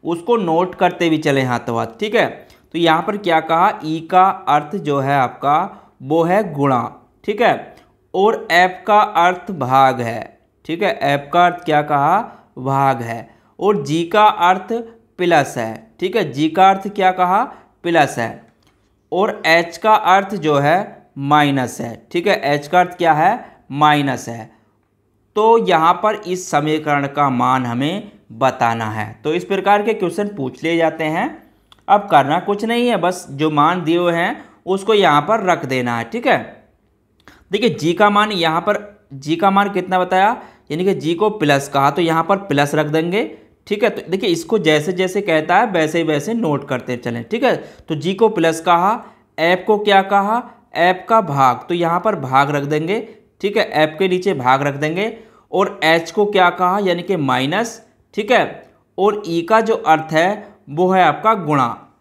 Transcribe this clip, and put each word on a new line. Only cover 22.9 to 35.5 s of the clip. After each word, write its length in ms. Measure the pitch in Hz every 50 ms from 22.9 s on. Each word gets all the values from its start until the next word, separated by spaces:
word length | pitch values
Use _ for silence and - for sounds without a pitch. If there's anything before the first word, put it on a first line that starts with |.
| 175 -
क्या 140 | 175 170 156
है, 300 | 147 160 185 226 240 - - - _ _ _
माइनस 560 | 131 143 151 151 147 147 143 139 127 117 - 117
है। 220 | 117 117 110 110 _ _ _ _ _ _ _ _ _ _ _ _ _ _ _ _ _
तो 220 | 208 214 226 226 233
यहाँ 320 | 202 180 175 160 160 170 180
पर 180 | 180 - 214 220
इस 340 | 202 - 170 180 180 180 -
समीकरण 560 | - 147 147 156 156 156 156 156 147 143 139 139
का 200 | 139 147 143 143
मान 360 | 127 123 123 127 131 131 127
हमें 440 | 120 117 120 135 151 180 208 220 - - - _ _ 113
बताना 500 | 113 131 131 127 - 123 117 113 113 113
है। 200 | 110 123 110 107 110 107 - -
तो 80 | 151 160
इस 100 | 175 175
प्रकार 380 | - 196 190 185 196 208 208
के 100 | 208 226 214
क्वेश्चन 340 | 220 185 170 170 - 208 202
पूछ 340 | 202 180 135 127 127 -
लिए 140 | 147 165 170
जाते 280 | 165 165 160 156 160 160
हैं। 200 | 156 156 175 220 311 311 - - _ _ _ _ _ - _ _ -
अब 180 | 196 208 202 -
करना 300 | 170 147 135 139 151 175
कुछ 240 | 180 - 202 202 226
नहीं 240 | 226 233 240 240 247
है, 80 | 233
बस 300 | 180 165 180 185 180 - -
जो 180 | 143 139 156 156
मान 320 | 156 147 147 160 180 185 165
दिए 120 | 151 165
हुए 160 | 175 175 175
हैं 320 | 170 170 175 196 - - - - _ _ _
उसको 280 | - 190 190 190 214 220
यहाँ 260 | 208 190 165 147 147
पर 220 | 147 175 220 226 202
रख 200 | 185